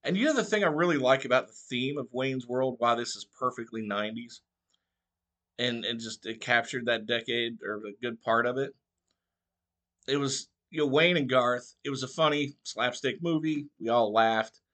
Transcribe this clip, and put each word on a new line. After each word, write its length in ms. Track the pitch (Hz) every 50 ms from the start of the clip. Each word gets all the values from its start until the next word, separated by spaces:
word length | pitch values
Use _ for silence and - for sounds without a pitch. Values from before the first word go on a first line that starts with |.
| -
And 120 | 135 180
you 100 | 190 240
know 80 | 311 311
the 100 | 254 -
thing 200 | - - 208 202
I 40 | 170
really 300 | 151 151 175 180 165 143
like 260 | 127 123 135 131 -
about 220 | 120 123 127 -
the 80 | - -
theme 440 | - - - 131 123 127 135 143 143
of 100 | 123 117
Wayne's 360 | 120 123 131 135 131 131 120
World, 300 | 120 123 127 131 131 127 113
why 160 | 117 120 120
this 200 | 117 117 113 -
is 100 | 104 - _ _ -
perfectly 420 | 127 127 123 - 117 113 117 113
nineties, 640 | 110 104 101 101 107 107 113 117 120 117 - - _ _ _ _ _ _ _ _ _ _ _ _ _ _ _ _ _ _ _ _ _ _ _ -
and, 260 | 123 123 120 117 -
and 160 | 110 120 117
just 260 | 113 113 107 - -
it 140 | 110 113 113
captured 460 | - - 120 120 117 - - 131 120
that 200 | 120 120 113 107
decade, 520 | 110 120 117 113 - 117 120 120 117 117 107
or 140 | - - 107
a 160 | 104 110 104 101 _
good 180 | 120 120 117 117
part 240 | _ 120 117 117 117
of 140 | 120 123 131
it? 160 | 139 139 - _ _ _ _ _ _ _ _ _ _ _ _ _ _ _ _ _ _ _ _ _ _ _ _ _ _ -
It 80 | 135
was, 320 | 143 143 135 135 - - _ _ _ _ _
you 100 | - 151
know, 60 | 151
Wayne 300 | 139 131 151 160 175 180
and 120 | 165 143 123
Garth. 480 | 131 127 123 123 123 123 - - - _ _
It 60 | 143
was 120 | 139 127
a 60 | 131 127
funny 460 | - - 160 151 147 147 147 143 143 _ _
slapstick 580 | - - - 120 123 120 - - 131 123 131
movie. 440 | 170 170 165 156 151 156 156 147 143 - _ _
We 100 | - 113
all 240 | 117 123 113 104
laughed. 480 | 104 113 113 113 113 110 110 - _ _ _ _